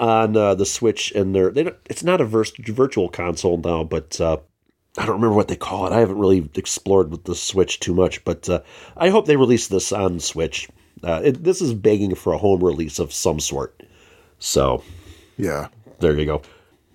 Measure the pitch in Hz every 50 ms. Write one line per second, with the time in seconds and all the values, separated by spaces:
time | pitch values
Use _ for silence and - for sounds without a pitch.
0 | 117 117 117 113 110 107 107 107 104 101 98 92 101 - - - 120 110 101 -
1 | - - - 107 98 95 95 95 92 92 98 139 165 175 - - _ - 147 -
2 | 160 175 185 175 135 110 110 113 110 - - - 110 113 107 127 135 135 - 107
3 | 90 87 - - 87 87 82 - - 90 87 82 82 87 85 80 80 80 87 78
4 | - - - - 85 82 80 76 - _ _ _ _ _ _ _ _ _ - -
5 | - - 98 101 117 113 104 107 - - 92 - - - 92 98 95 90 92 117
6 | 117 92 95 104 101 95 95 92 78 73 - 95 - - - - - 95 98 95
7 | 90 76 82 85 - - 85 - - - - 95 87 - - - - 90 87 90
8 | 90 82 - - - - 85 - - - 90 - - - - - - - - -
9 | 165 185 190 220 - 151 151 139 131 120 123 113 - - 95 92 - - 98 104
10 | 98 92 90 85 82 - - 78 82 76 - - - - - _ _ _ - -
11 | - 85 82 80 98 147 131 - 165 175 180 180 185 131 113 104 95 110 107 101
12 | 104 95 87 - - 98 80 73 107 101 98 87 90 90 76 73 82 78 - -
13 | 85 73 - - - 92 80 76 73 - 71 67 65 - _ - - - _ _
14 | _ _ _ _ _ _ _ - - - - 71 67 65 64 62 - - - -
15 | - - - - _ _ _ - 101 87 73 73 76 - _ _ - - - -
16 | 87 80 76 73 76 73 73 73 - - - _ _ _ _ _ _ _